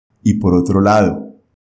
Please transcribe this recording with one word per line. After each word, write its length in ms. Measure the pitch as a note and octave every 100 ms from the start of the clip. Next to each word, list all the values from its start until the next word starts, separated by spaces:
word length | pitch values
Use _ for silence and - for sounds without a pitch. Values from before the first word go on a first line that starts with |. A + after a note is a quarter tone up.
| _ _
Y 120 | G#2+ G2
por 180 | F#2
otro 280 | F2+ F2 F#2+
lado, 540 | G2+ G#2+ G#2 - - - _ _